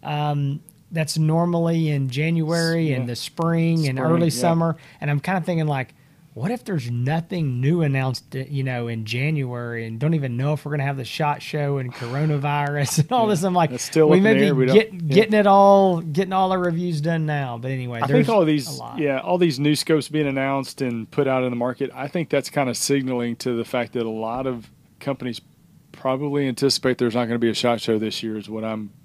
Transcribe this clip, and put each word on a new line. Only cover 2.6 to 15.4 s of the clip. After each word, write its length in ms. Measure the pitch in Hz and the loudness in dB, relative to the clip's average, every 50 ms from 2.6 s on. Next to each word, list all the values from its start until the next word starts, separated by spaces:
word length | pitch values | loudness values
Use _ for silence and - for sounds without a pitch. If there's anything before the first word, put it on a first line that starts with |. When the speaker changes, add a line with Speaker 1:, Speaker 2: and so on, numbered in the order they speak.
| 165 165 165 165 165 156 139 | 0 0 0 0 0 0 0
Speaker 1:
and 100 | 127 127 | 0 -2
Speaker 2:
Yeah. 40 | 120 | -4
Speaker 1:
the 80 | 120 | -6
spring 720 | - - - _ - 165 165 165 165 165 165 165 165 156 139 | -6 -8 -12 _ -2 0 0 2 2 2 2 2 2 2 0
and 100 | 131 135 | 0 0
Speaker 2:
Spring, 20 | |
Speaker 1:
early 280 | 139 156 165 170 170 165 | 0 2 2 4 2 2
Speaker 2:
yeah. 40 | |
Speaker 1:
summer, 460 | - - - 175 165 165 165 165 160 165 - - - - | 0 2 2 2 2 2 2 0 -2 -4 -8 -20 -18 -8
and 120 | - 147 | -4 -2
I'm 80 | 147 143 | -2 -2
kinda 220 | 139 - 185 190 | -2 -2 -2 -2
thinking, 260 | 160 185 180 165 156 151 | -2 -2 -2 0 0 0
like, 260 | 147 135 127 - - _ _ _ _ _ _ _ _ | -2 -2 -4 -8 -12 _ _ _ _ _ _ _ _
what 180 | 110 113 180 | -8 -6 -4
if 120 | 240 247 - | -4 -6 -6
there's 260 | - 196 156 117 120 | -4 -4 -4 -4 -4
nothing 680 | 120 120 123 131 147 165 170 - - 180 160 139 127 123 | -4 -2 -2 -2 -2 -2 -4 -4 -4 -4 -2 -2 -2 0
new 220 | 127 139 165 175 | 0 2 2 2
announced, 540 | 165 147 135 135 131 131 127 - - _ - | 2 0 0 0 0 -2 -4 -6 -10 _ -10
uh, 80 | 135 135 135 | -10 -10 -6
you 160 | 147 139 131 | -6 -4 -4
know, 240 | 131 127 123 120 117 | -4 -4 -4 -4 -4
in 180 | 117 113 110 | -6 -6 -6
January, 800 | 107 117 123 135 151 160 147 135 123 123 120 120 120 117 117 113 113 | -6 -4 -2 -2 -2 0 -2 -2 -4 -6 -8 -8 -6 -6 -6 -8 -8
and 120 | 113 113 | -8 -4
don't 140 | 135 151 165 | -2 0 0
even 240 | 160 139 131 120 120 | 0 0 -2 -4 -2
know 160 | 131 147 156 | 0 -2 -2
if 100 | 143 - | -2 -4
we're 80 | 147 | -6
gonna 120 | 147 147 135 | -4 -2 -2
have 120 | 139 143 | -2 -4
the 80 | 135 123 | -4 -8
shot 380 | 107 - - 160 147 147 - | -10 -4 -2 -2 -2 -2 -4
Show 380 | - - - 151 147 143 143 139 | -6 -8 -4 -4 -2 -2 -2 -2
and 120 | 131 123 120 | -4 -6 -8
coronavirus 1040 | - 127 117 123 139 151 156 151 143 135 143 143 147 147 143 143 147 143 - - - | -10 -10 -6 -4 -2 0 0 0 0 0 -2 0 0 -2 -2 -2 -2 -2 -2 0 0
<laughs> 20 | |
and 100 | 147 - | 0 0
all 120 | 247 254 226 | 2 0 2
Speaker 2:
Yeah. 40 | 214 | 2
Speaker 1:
this? 120 | 208 156 170 | 2 0 0
I'm 120 | 196 180 | 2 2
like, 160 | 180 170 147 | 2 2 2
Speaker 2:
That's 120 | 127 123 - | 0 -4 -8
still 240 | - - 160 156 151 | -2 2 4 6 6
Speaker 1:
we 100 | 170 185 | 6 6
Speaker 2:
up 60 | 190 | 6
Speaker 1:
may 80 | 214 | 6
Speaker 2:
in 60 | 220 - | 6 6
the 40 | - | 4
Speaker 1:
be 40 | 202 | 4
Speaker 2:
air. 80 | - | 4
We 100 | - 131 127 | 4 4 6
don't, 80 | - | 6
Speaker 1:
get-, 180 | 208 220 220 196 | 6 6 4 -4
Speaker 2:
yeah. 220 | 180 170 151 139 | -6 -4 2 4
Speaker 1:
getting 180 | 180 220 202 214 | 4 4 6 4
it 140 | 214 | 4